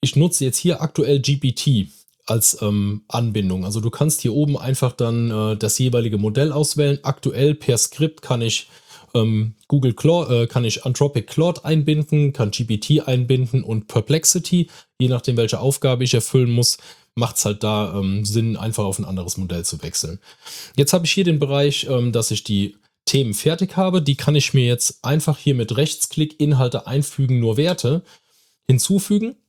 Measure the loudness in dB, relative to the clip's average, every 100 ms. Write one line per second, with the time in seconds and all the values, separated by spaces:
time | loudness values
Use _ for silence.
0 | 0 2 2 2 -2 -2 -2 -2 -4 -2
1 | 0 2 2 0 -2 -2 0 0 0 -8
2 | _ _ -4 0 0 0 -2 0 0 -4
3 | _ -2 -2 0 0 -2 -2 -4 -4 0
4 | -2 0 -2 0 0 0 -2 0 -2 0
5 | -2 0 0 0 0 0 -2 0 2 2
6 | 0 0 0 2 0 0 -2 0 0 0
7 | -4 -4 -4 2 2 2 0 0 0 0
8 | -2 -2 -4 -2 0 -2 -6 -20 _ -20
9 | -4 0 2 2 0 -4 _ 2 2 2
10 | 2 2 2 0 2 0 -2 -2 -4 0
11 | 2 0 -4 0 0 0 0 0 2 0
12 | 2 2 2 0 -2 -2 -2 -2 2 2
13 | 2 0 2 0 2 -2 -2 -6 -2 -2
14 | 2 0 2 0 0 0 0 -6 -20 _
15 | 0 0 0 0 0 0 0 0 0 2
16 | 2 0 2 2 4 2 2 0 -8 -20
17 | _ -4 -2 0 -2 -2 -2 0 -2 -2
18 | -2 -2 0 0 0 -2 -6 -4 -4 -4
19 | -6 -6 -8 -8 -6 -6 -6 -8 -8 -6
20 | -8 -10 -16 -20 -20 -18 -10 0 2 2
21 | 0 0 2 2 0 2 0 0 -2 0
22 | 0 0 -2 -4 -2 -2 -2 -6 _ _
23 | -2 0 0 0 0 0 -2 0 0 0
24 | 0 0 2 2 2 2 2 2 -2 -4
25 | -2 0 0 -2 0 0 -2 -2 -2 -2
26 | -6 -2 -4 0 2 2 2 -2 -4 -4
27 | -4 -2 0 2 0 0 0 0 0 -2
28 | -4 -20 _ _ _ _ _ 2 4 0
29 | 2 0 0 -8